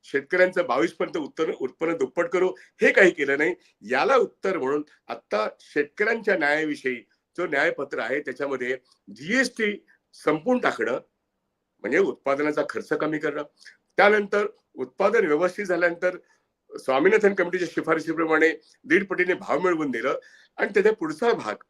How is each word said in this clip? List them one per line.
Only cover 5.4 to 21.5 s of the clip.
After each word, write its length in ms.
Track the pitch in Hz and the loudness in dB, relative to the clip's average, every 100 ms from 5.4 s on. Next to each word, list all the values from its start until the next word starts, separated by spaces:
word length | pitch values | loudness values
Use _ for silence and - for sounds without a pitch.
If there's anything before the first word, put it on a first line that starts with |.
| 214 - | -4 -8
शेतकऱ्यांच्या 800 | - 147 143 - 208 233 208 180 | -6 -4 -4 -2 -2 0 0 2
न्यायाविषयी 580 | 143 151 156 143 131 120 - _ _ - | 2 0 -2 -4 -4 -6 -12 _ _ -8
जो 80 | 170 | -2
न्यायपत्र 520 | 143 160 175 135 135 | 0 0 -2 -8 -6
आहे 200 | 113 127 | -4 -4
त्याच्यामध्ये 580 | 131 131 139 131 123 131 _ _ - | -6 -8 -6 -4 -4 -6 _ _ -20
जीएसटी 560 | 107 156 254 247 - 208 - _ _ _ | -16 -2 0 0 -2 -4 -4 _ _ _
संपवून 440 | - - 156 226 247 | -4 -2 0 0 0
टाकणं 400 | 147 - 110 135 _ _ _ _ _ _ _ _ | 0 -2 -4 -4 _ _ _ _ _ _ _ _
म्हणजे 160 | 104 151 | -2 2
उत्पादनाचा 640 | 180 - 139 139 151 147 147 | 0 -2 -2 0 0 -2 -4
खर्च 200 | 110 - 147 | -6 -4 -2
कमी 160 | 151 151 | -2 -2
करणं, 260 | 156 147 147 _ - _ _ - | -4 -6 -12 _ -20 _ _ 4
त्यानंतर 500 | 202 208 202 208 208 _ _ | 4 4 0 -2 -2 _ _
उत्पादन 500 | - 127 - 202 226 | -12 -12 0 2 2
व्यवस्थित 400 | 180 151 180 185 | 2 2 0 -2
झाल्यानंतर 520 | 202 175 175 165 180 - _ _ _ _ _ | -4 0 0 0 -4 -4 _ _ _ _ _
स्वामीनाथन 600 | - - 131 175 214 202 | -10 -2 2 4 4 4
कमिटीच्या 340 | 196 175 180 175 | 2 -2 -2 -2
शिफारशीप्रमाणे 800 | - 160 160 160 160 160 156 160 151 _ _ | -4 -2 -2 -2 -2 0 4 4 0 _ _
दीड 200 | 127 185 196 | 0 0 2
पटीने 260 | 175 180 | -2 -2
भाव 260 | 175 - 139 | -2 -2 0
मिळवून 320 | 180 165 147 | 0 0 -2
दिलं 280 | 117 127 - - - _ - | -2 -4 -4 -8 -20 _ -6
आणि 160 | 208 | 0
त्याचा 180 | 202 208 | 0 0
पुढचा 400 | 220 156 151 240 | -4 -6 -2 0
भाग 300 | 190 - | 0 -4